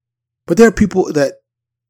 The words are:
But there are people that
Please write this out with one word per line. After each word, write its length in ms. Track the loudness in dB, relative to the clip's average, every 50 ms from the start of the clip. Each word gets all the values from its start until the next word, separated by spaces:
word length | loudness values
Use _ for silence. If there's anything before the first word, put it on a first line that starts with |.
| _ _ _ _ _ _ _ _ _
But 120 | -4 2
there 100 | 2 2
are 60 | 2 2
people 400 | 0 -2 -2 -2 -2 -4 -2 -2
that 220 | -2 -2 -4 -4 -10 _ _ _ _ _ _ _ _ _